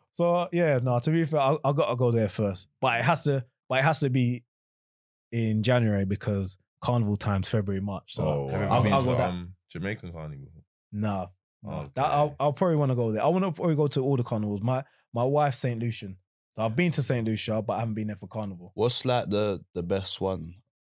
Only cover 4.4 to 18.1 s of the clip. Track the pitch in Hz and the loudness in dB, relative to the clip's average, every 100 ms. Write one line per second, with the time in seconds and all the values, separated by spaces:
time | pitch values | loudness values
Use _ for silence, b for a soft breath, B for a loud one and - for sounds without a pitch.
4.4 | - _ _ _ _ _ _ _ _ 117 | -8 _ _ _ _ _ _ _ _ -2
5.4 | 110 110 107 123 113 101 98 104 - 101 | 0 2 4 4 4 2 0 -2 -2 -2
6.4 | 92 - _ _ - 120 104 101 107 98 | -2 -8 _ _ 0 2 2 0 0 0
7.4 | 98 110 98 95 101 90 - - 78 73 | 0 -2 -2 -4 -4 -8 -10 -4 -2 -2
8.4 | 67 95 - 120 - 139 - - 92 90 | -2 -2 2 2 4 2 2 0 -2 -4
9.4 | 87 - _ 82 98 107 87 85 78 69 | -10 -16 _ -8 -8 -8 -10 -12 -12 -14
10.4 | 69 82 _ _ _ 104 107 98 90 _ | -18 -20 _ _ _ -4 -2 -4 -6 _
11.4 | _ _ - - 147 127 143 143 151 139 | _ _ -10 -10 -8 -4 0 2 0 0
12.4 | 147 139 185 151 139 123 113 107 135 185 | -2 0 2 2 2 0 0 0 2 2
13.4 | 190 151 175 147 147 143 131 131 120 113 | 0 0 0 2 0 0 0 0 0 -2
14.4 | 104 101 117 131 139 b b 117 127 147 | -2 -2 0 -2 -4 b b -2 0 2
15.4 | 147 - 127 117 117 - 98 95 _ _ | 2 0 -4 -2 -4 -4 -10 -14 _ _
16.4 | _ - 110 120 175 147 127 123 113 110 | _ -4 -2 2 0 0 0 0 0 -2
17.4 | - 110 107 101 113 107 107 | -2 -2 -2 -2 -2 -4 -6